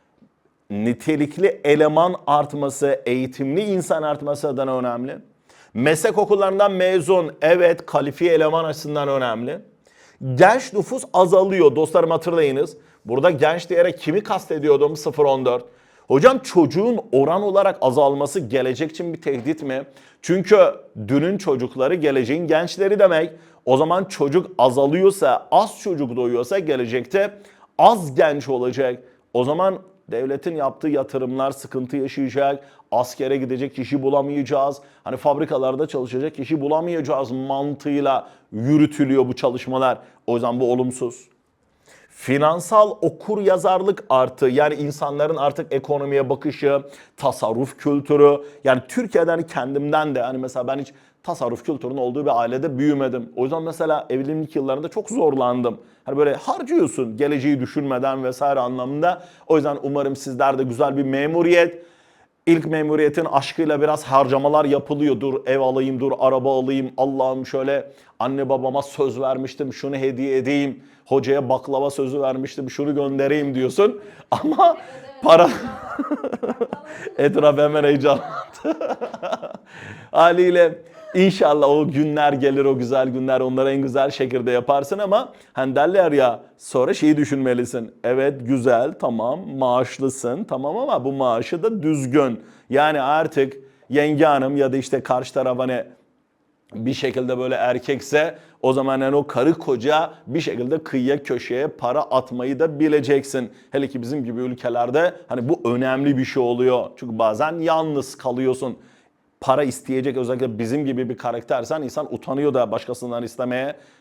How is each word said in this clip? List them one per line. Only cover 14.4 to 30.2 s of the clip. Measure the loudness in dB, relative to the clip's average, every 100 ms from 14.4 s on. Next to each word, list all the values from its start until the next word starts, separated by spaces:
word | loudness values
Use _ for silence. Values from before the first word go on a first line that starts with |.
| -4 -2 2 4 2 0
Sıfır | -4 0
on | 2 2
dört. | 0 -2 -4 _ _ _ 0
Hocam, | 4 6 4
çocuğun | 2 2 2 2 0 -2 0
oran | 0 2 0
olarak | 0 2 2 2
azalması | 0 4 2 2 -2 -4
gelecek | -2 -2 -2 -2 -6
için | -6 -10
bir | -8
tehdit | -6 -4 -4 -6
mi? | -6 -8 -10 -18 _ _
Çünkü | -2 -2 4 6 6 2 -10 -12 -2
dünün | 0 0 -2
çocukları | -2 -2 -2 -2 -2
geleceğin | 0 0 0 0 -2 0
gençleri | 0 0 -2 0 4
demek. | 4 4 0 -6 -20 _
O | 2 4
zaman | 4 0
çocuk | -2 -2 0 0 0 2
azalıyorsa, | 2 4 2 4 4 4 2 0 2
az | 2 2 -4
çocuk | -6 -4 -4 -2
doğuyorsa | -2 -2 -2 -2
gelecekte | -2 -2 -2 -4 -2 -2 -2 -6 -20 _ _ 4
az | 6 6 0
genç | 2 2 0 -2
olacak. | -2 -2 0 -2 -4 -12 _ _
O | -2
zaman | 0 0 0 -2 -8 _ -10
devletin | -6